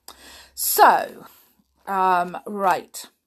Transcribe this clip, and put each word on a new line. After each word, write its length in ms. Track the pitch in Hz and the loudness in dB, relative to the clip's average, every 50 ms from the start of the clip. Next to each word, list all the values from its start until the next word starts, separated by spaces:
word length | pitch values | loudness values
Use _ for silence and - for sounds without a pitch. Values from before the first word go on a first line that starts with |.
| _ - - - - - - - - _ _ | _ -20 -20 -20 -20 -20 -20 -20 -20 _ _
So, 720 | - - - - - 392 269 185 - - - - - - - - _ _ _ _ _ _ _ _ _ _ | -8 -6 -4 2 6 6 6 6 4 0 -6 -12 -18 -20 -20 -20 _ _ _ _ _ _ _ _ _ _
um, 500 | - 196 190 185 185 185 175 175 180 175 - - | -6 -4 0 0 2 2 0 -2 -4 -8 -12 -12
right, 600 | 202 208 202 196 185 165 139 - - - - - - _ _ _ | -12 -8 -4 -2 -2 -2 -2 -4 -10 -18 -20 -20 -20 _ _ _